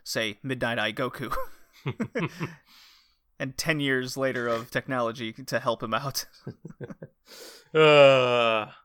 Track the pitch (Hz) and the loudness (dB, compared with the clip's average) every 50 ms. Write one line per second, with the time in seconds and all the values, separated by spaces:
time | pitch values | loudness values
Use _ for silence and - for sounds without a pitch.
0 | - - - 123 113 107 101 - - 131 131 123 127 117 117 113 107 110 110 - | -14 -8 -4 -4 -4 -4 -6 -8 -8 -8 -6 -4 -4 -2 -2 -2 -4 -4 -4 -4
1 | 131 123 - - 127 104 - - 508 - - - - _ _ - - 135 - - | -6 -6 -6 -8 -8 -6 -4 -4 -6 -8 -12 -18 -20 _ _ -10 -8 -8 -6 -6
2 | 226 - - 240 170 - - - 180 175 165 - _ _ - - - - - _ | -8 -6 -4 -4 -4 -4 -6 -8 -10 -12 -12 -16 _ _ -20 -20 -20 -20 -20 _
3 | _ _ _ _ _ _ _ - 143 135 131 - - 160 160 147 143 139 135 127 | _ _ _ _ _ _ _ -12 -12 -10 -10 -6 -4 -2 -2 -2 0 0 0 -2
4 | 127 123 - 139 135 131 123 123 120 120 117 113 117 - - 127 - - 131 123 | -2 -4 -4 -4 -2 -2 -2 -2 -2 -2 -2 -4 -4 -6 -8 -8 -6 -4 -4 -4
5 | 117 113 117 135 117 113 113 - 131 - 135 113 - 123 113 - 127 113 110 113 | -4 -4 -6 -8 -10 -10 -10 -12 -8 -6 -6 -2 -2 -2 -2 -2 -4 -4 -4 -4
6 | 143 139 - - - - - - _ - - - - - - - 131 - - - | -4 -6 -8 -8 -10 -10 -16 -18 _ -16 -16 -16 -18 -20 -18 -16 -16 -16 -16 -18
7 | - - _ _ _ - - - - - - - - _ - 156 156 151 151 147 | -20 -20 _ _ _ -20 -20 -20 -20 -20 -20 -20 -14 _ 2 6 6 8 10 10
8 | 139 135 135 127 127 123 120 120 117 113 113 110 104 104 - - | 10 10 8 6 4 4 2 2 2 2 2 0 -2 -4 -10 -20